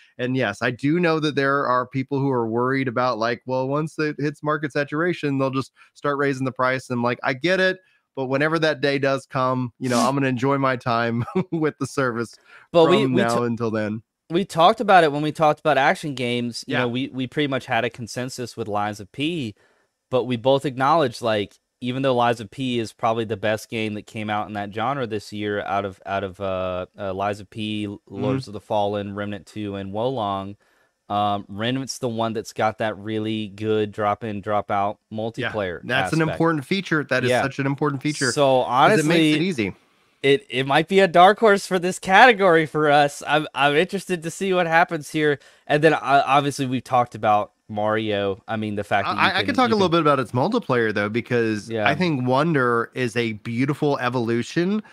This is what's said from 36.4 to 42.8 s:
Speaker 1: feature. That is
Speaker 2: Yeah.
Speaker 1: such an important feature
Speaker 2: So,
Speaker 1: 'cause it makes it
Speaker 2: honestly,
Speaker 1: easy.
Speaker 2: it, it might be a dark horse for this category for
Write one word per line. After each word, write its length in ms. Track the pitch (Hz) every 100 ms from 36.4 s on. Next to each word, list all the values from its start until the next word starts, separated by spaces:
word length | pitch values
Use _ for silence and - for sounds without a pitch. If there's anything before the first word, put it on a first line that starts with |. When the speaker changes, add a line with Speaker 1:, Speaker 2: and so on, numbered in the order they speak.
| 165 156 131
Speaker 1:
feature. 380 | 190 180 156
That 200 | 135 127
is 60 | 123
Speaker 2:
Yeah. 120 | 123
Speaker 1:
such 160 | 135 135
an 80 | 135
important 360 | 139 147 139
feature 280 | 151 151 131
Speaker 2:
So, 300 | 127 139 131
Speaker 1:
'cause 360 | 110 123 160 214
it 60 | 151
makes 260 | 170 156
it 80 | 151
Speaker 2:
honestly, 0 |
Speaker 1:
easy. 340 | 185 143 98 - _ _ _ _
Speaker 2:
it, 240 | 135 139 -
it 160 | 123 139
might 220 | 143 160
be 120 | 190
a 80 | 190
dark 300 | 170 185 214
horse 260 | 226 202 -
for 120 | 185
this 200 | 180 -
category 680 | - 190 254 202 190 165 156
for 240 | 151